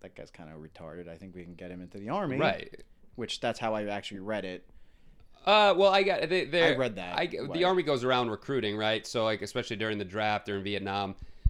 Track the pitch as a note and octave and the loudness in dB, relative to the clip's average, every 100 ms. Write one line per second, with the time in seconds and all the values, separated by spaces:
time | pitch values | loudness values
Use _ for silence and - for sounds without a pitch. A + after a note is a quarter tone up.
0 | F#2+ - - - D#2 D#2 D#2 - E2 E2+ | -20 -18 -18 -18 -18 -16 -18 -16 -14 -14
1 | E2 E2 F#2+ F2+ F2 E2 F2+ F2+ F2 G2+ | -14 -16 -16 -16 -16 -14 -14 -12 -14 -12
2 | G#2+ F#3+ E3 C3 D3+ - - - - - | -8 -4 -4 0 0 -2 -8 -18 -20 -20
3 | - - A2+ - B2 - A2+ G#2+ G#2 G2+ | -18 -10 -8 -4 -4 -2 -2 -2 -4 -6
4 | - G2 G2+ G#2+ F#2+ F2+ - - - - | -8 -10 -6 -6 -6 -10 -14 -20 -20 -20
5 | - - - - - G#3+ G3+ F3+ G3 G3 | -20 -20 -20 -4 4 6 8 8 6 6
6 | G3 F3 D#3+ F3+ C#3+ E3+ E3 C3 B2 F#2+ | 4 2 2 0 2 4 4 4 0 -2
7 | F2+ F2+ F3+ - C3+ E3+ F3+ F#3 D3+ C3+ | -4 -2 -2 -4 -4 2 4 4 2 2
8 | B2+ B2 A#2+ G#2 - C3+ G#2+ G#2+ G#2+ A2 | 2 2 2 -4 -2 0 0 0 0 0
9 | - A#2+ A2 G#2+ G#2 B2 A#2 G#2+ A2 G#2+ | -2 0 2 0 -2 -4 -4 -2 -2 -2
10 | F#2 G#2 G#2+ G#2 - G2 G2 G2 G2 G2 | -4 -2 0 0 -2 -4 -2 -4 -2 -4
11 | F#2+ - - - | -4 -6 -14 0